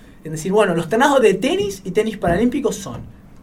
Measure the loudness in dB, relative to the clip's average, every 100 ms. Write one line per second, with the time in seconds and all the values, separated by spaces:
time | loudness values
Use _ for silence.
0 | -20 -16 -10 -8 0 2 2 0 0 2
1 | 4 4 4 2 0 -2 -4 -6 -4 -2
2 | -2 -2 -2 2 0 0 -2 -4 -10 -14
3 | -16 -20 -20 -20